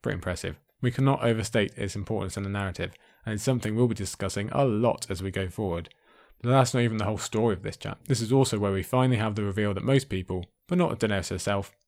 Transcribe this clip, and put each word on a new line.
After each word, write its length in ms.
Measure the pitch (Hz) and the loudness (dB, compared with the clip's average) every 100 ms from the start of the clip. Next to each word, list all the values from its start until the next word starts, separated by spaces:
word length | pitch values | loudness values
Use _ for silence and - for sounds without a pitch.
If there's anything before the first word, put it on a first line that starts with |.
Pretty 140 | - 92 | -4 -4
impressive. 440 | 92 90 95 - _ - | -4 -4 -6 -10 _ -4
We 100 | 123 | -2
cannot 320 | 123 135 139 | 2 4 4
overstate 480 | 117 110 107 113 101 - | 2 0 0 0 0 -2
its 180 | 101 101 | -6 -6
importance 400 | 95 110 95 101 | -4 -4 -4 -6
in 80 | |
the 60 | 98 | -4
narrative, 420 | 101 98 87 87 - _ _ - | -4 -4 -6 -8 -10 _ _ -6
and 100 | 107 | -2
it's 80 | |
something 320 | - 123 110 107 | 0 0 0 2
we'll 120 | 123 | 2
be 80 | 117 | 2
discussing 540 | 98 - 95 - 101 | -6 -4 -4 -4 -2
a 140 | - 139 | 2 2
lot 440 | 107 117 - - | 4 2 0 -4
as 140 | 87 | -6
we 80 | 95 | -4
go 160 | 95 92 | -4 -4
forward. 400 | - 101 85 85 _ _ _ - _ | -4 -4 -4 -6 _ _ _ -20 _
But 80 | 123 | 2
that's 240 | 135 123 | 6 6
not 80 | 127 | 4
even 160 | 120 110 | 2 2
the 80 | 101 | -2
whole 120 | 104 | -2
story 360 | - 107 117 | -2 0 2
of 100 | 90 | 0
this 140 | 98 - | -4 -8
chap. 220 | 101 98 - | -10 -8 -2
This 140 | 120 | -2
is 100 | 110 | 2
also 280 | 135 127 107 | 4 4 2
where 120 | 101 | 0
we 120 | 98 | 0
finally 340 | 90 127 127 120 | 0 2 4 2
have 180 | 110 107 | 0 -2
the 80 | |
reveal 300 | 101 98 104 | -2 0 0
that 100 | 95 | 0
most 260 | 120 139 139 | 2 2 2
people, 360 | 92 90 92 90 _ - | -4 -4 -6 -8 _ -2
but 100 | 175 | 0
not 220 | 170 - | 0 0
Daenerys 300 | 110 98 - | 0 0 -2
herself, 420 | 95 - 101 95 _ | -4 0 -2 -2 _